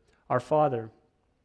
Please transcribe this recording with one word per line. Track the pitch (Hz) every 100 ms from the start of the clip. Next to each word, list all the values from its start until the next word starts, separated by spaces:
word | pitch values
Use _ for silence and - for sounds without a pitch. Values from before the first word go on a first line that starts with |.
| _ _ -
our | 123
Father? | - 151 151 120 110 - _ _ _ _